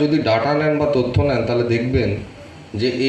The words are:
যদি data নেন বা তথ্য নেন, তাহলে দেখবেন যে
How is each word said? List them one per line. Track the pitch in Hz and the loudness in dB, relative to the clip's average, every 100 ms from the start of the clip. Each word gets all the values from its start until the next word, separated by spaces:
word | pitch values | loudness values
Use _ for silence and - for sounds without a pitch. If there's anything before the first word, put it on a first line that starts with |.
যদি | 147 151 | 2 2
data | 127 135 135 147 | 2 2 2 0
নেন | 151 147 | 2 2
বা | 143 131 | 2 0
তথ্য | 120 - | 2 2
নেন, | 143 120 117 | 2 0 0
তাহলে | 120 120 | 0 0
দেখবেন | 117 123 131 104 101 - - - - - 107 | 0 0 0 0 -4 -8 -16 -20 -20 -10 -4
যে | 123 123 | -2 0